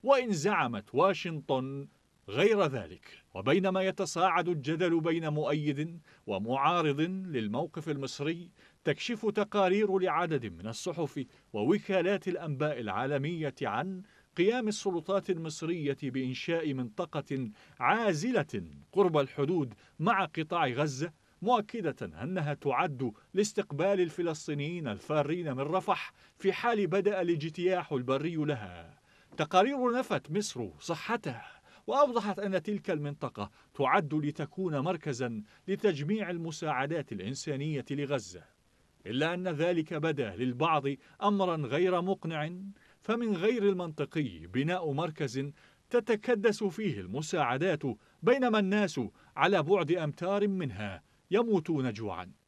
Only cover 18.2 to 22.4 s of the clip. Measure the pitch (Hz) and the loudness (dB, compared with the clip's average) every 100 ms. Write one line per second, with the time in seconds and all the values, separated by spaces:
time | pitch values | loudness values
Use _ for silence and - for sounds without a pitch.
18.2 | 220 233 139 107 82 71 - 180 185 151 | 0 0 0 -6 -8 -16 -4 4 6 6
19.2 | 139 - 143 180 131 107 - _ 165 196 | 2 0 0 0 -2 -6 -20 _ 2 2
20.2 | 170 - 156 175 147 120 156 131 165 - | 0 -4 -2 2 2 2 0 0 -6 -8
21.2 | _ _ 196 247 214 233 165 - 90 78 | _ _ 2 2 2 -4 -4 -4 -8 -8
22.2 | 139 185 | -6 -4